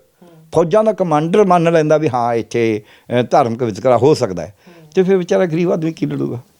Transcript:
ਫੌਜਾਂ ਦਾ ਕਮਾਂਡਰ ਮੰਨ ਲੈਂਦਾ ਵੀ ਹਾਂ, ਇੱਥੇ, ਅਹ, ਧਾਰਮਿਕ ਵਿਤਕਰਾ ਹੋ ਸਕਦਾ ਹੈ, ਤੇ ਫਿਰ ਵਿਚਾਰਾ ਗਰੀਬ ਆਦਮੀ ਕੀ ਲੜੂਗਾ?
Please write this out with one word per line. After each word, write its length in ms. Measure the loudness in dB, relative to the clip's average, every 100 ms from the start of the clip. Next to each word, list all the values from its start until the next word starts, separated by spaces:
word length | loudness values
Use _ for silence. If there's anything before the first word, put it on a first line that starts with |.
| _ _ -20 -20 _
ਫੌਜਾਂ 300 | 0 2 2
ਦਾ 80 | 0
ਕਮਾਂਡਰ 520 | 0 0 0 0 2
ਮੰਨ 280 | 4 4 4
ਲੈਂਦਾ 240 | 2 2 2
ਵੀ 120 | 0
ਹਾਂ, 260 | -2 -2
ਇੱਥੇ, 480 | -2 -4 -2 0 -2 -6 _ -6
ਅਹ, 120 | -2
ਧਾਰਮਿਕ 400 | 0 2 0 -2
ਵਿਤਕਰਾ 340 | -6 -2 0 2
ਹੋ 180 | 4
ਸਕਦਾ 280 | 2 -2 -6
ਹੈ, 120 | -10 -14 _ -20 -8
ਤੇ 80 | -2
ਫਿਰ 140 | 0 0
ਵਿਚਾਰਾ 300 | 0 -2 0
ਗਰੀਬ 260 | -2 -2
ਆਦਮੀ 200 | -2 -4
ਕੀ 140 | -6 -6
ਲੜੂਗਾ? 320 | -4 -6 -8 -14 _